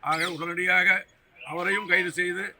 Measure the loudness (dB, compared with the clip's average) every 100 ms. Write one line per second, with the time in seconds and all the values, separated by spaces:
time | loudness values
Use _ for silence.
0 | -2 -2 -2 -4 -6 -4 2 2 4 2
1 | 0 _ _ _ -10 -4 0 -2 4 2
2 | 2 0 -2 -2 -6 -8